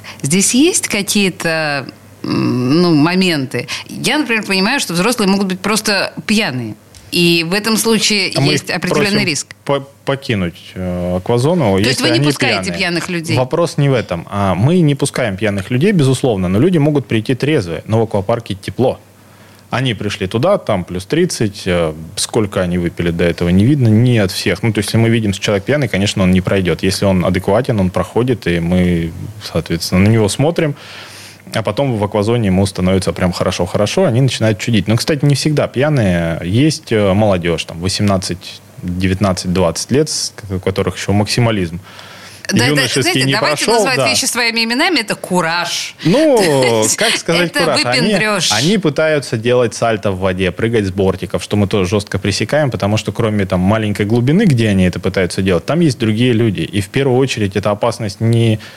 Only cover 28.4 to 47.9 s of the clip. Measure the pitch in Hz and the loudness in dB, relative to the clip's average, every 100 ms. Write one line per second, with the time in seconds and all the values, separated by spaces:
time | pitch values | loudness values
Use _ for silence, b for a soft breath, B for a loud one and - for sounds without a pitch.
28.4 | 90 87 85 90 90 87 82 90 98 - | 0 -2 2 2 2 0 -2 -6 -12 -12
29.4 | - 85 82 82 - 92 101 113 104 - | -8 -6 -4 -4 -2 2 4 4 2 2
30.4 | 143 175 156 - B B B B B B | 0 2 -2 -4 B B B B B B
31.4 | - 110 110 104 139 113 101 107 104 120 | -8 -6 -2 -2 0 0 0 0 2 2
32.4 | 101 92 95 - 90 95 92 85 92 - | 2 2 2 0 2 2 0 0 0 0
33.4 | 95 - 87 - 104 - 185 117 135 - | -2 -2 -2 0 0 2 2 4 2 2
34.4 | 110 104 - 110 90 110 - 147 143 139 | 0 0 0 0 2 0 0 0 2 2
35.4 | 160 147 - - 147 143 101 87 82 82 | 0 0 0 0 0 2 2 2 0 -4
36.4 | 85 107 156 - - 110 101 95 107 92 | 0 2 2 0 -2 2 2 4 2 2
37.4 | 85 80 - 80 90 - 104 95 - 87 | 0 -2 -4 -6 -4 0 0 0 -2 -8
38.4 | - - - - 90 87 92 95 101 92 | -12 -20 -20 -12 -6 -2 -2 0 0 0
39.4 | 90 87 85 82 - 127 156 - - - | -2 0 0 0 -2 0 0 -2 -8 -10
40.4 | 98 92 95 98 95 - - 101 101 - | -8 -6 -4 -2 -2 -4 -2 0 0 0
41.4 | 120 107 85 85 - B B B B B | 0 0 -2 -6 -14 B B B B B
42.4 | B 190 240 - 175 139 311 339 131 202 | B 0 2 2 0 0 0 0 0 0
43.4 | 262 302 262 233 202 247 - 262 262 233 | 0 0 0 2 2 2 0 0 -2 -2
44.4 | 233 226 226 247 359 294 214 190 - 180 | -2 0 0 0 2 0 -2 -6 -2 0
45.4 | 160 170 165 - - - 156 240 311 247 | 0 -2 -4 -6 -8 -4 2 4 4 4
46.4 | 180 139 127 113 107 - 220 - - - | 4 4 4 2 0 0 -2 -2 -2 0
47.4 | 175 - - 147 - | 0 0 0 0 0